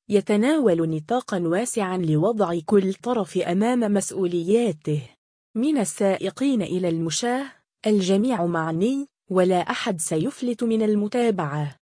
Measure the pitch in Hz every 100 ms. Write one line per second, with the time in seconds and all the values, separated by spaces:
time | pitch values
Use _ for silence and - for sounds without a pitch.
0 | - 202 214 208 254 320 226 165 160 156
1 | 156 247 - 190 165 180 247 226 185 185
2 | 160 151 190 220 170 170 156 202 190 196
3 | 240 247 180 185 170 185 226 247 214 202
4 | - 185 175 175 170 226 226 156 151 147
5 | 120 _ _ _ _ 220 285 285 190 -
6 | 196 185 190 - 277 247 175 185 180 165
7 | 165 156 240 254 277 - _ _ 220 208
8 | 180 196 254 208 175 170 160 165 226 277
9 | 277 _ - 185 180 180 175 - 240 175
10 | - 160 226 - 247 226 233 220 214 208
11 | 208 247 233 185 147 147 147 -